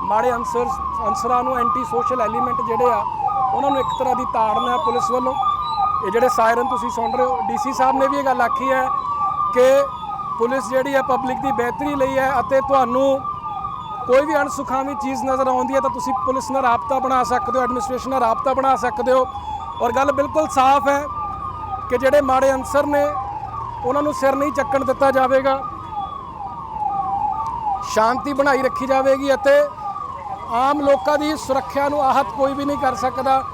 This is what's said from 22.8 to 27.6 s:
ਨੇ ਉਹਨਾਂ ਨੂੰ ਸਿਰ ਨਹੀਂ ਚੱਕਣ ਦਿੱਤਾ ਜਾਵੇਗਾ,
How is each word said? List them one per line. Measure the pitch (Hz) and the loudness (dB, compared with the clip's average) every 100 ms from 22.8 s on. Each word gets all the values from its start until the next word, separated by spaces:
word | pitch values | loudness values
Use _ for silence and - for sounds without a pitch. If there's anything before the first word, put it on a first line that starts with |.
| 294 | 2
ਨੇ | 285 285 605 - 855 807 - - - 240 | 2 2 -2 -6 -8 -8 -8 -8 -6 -2
ਉਹਨਾਂ | 277 | 0
ਨੂੰ | 294 | 0
ਸਿਰ | 294 269 269 | 0 0 2
ਨਹੀਂ | 285 | -2
ਚੱਕਣ | 285 269 269 262 | -2 -2 0 0
ਦਿੱਤਾ | 254 269 | 2 2
ਜਾਵੇਗਾ, | 262 262 262 269 269 262 - - 855 807 - 1047 880 - 1077 1077 880 831 807 762 784 831 831 906 932 | 4 4 4 2 0 -4 -10 -10 -8 -8 -10 -12 -12 -12 -12 -10 -6 -4 -2 -2 -2 -2 -2 -4 -4